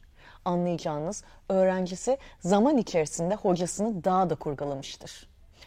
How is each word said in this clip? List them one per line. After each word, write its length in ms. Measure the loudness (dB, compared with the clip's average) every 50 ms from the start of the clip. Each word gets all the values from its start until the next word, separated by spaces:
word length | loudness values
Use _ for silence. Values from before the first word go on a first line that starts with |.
| -20 -20 -20 -20 -20 -20 -20 -8 -4
Anlayacağınız 800 | -2 0 0 0 0 -2 -2 -2 -4 -4 -2 -4 -6 -6 -8 -12 -18 -20 -20 -6 0
öğrencisi 680 | 2 4 4 4 4 0 -2 -4 -6 -6 -2 -2 -2 -2 -2 -14 -20 -6
zaman 380 | 0 4 4 6 6 6 4
içerisinde 580 | 2 0 2 0 0 0 0 -2 -4 -2 -2 -2
hocasını 680 | 0 2 0 2 2 0 -4 -2 -4 -4 -2 -4 -2 0
daha 260 | 2 2 2 2 2
da 60 | 0
kurgalamıştır. 1000 | -4 -4 -6 -6 -4 -4 -6 -6 -6 -8 -12 -14 -14 -16 -18 -18 -18 -20 -20 _ -20 -20 -20 -20 -20 -20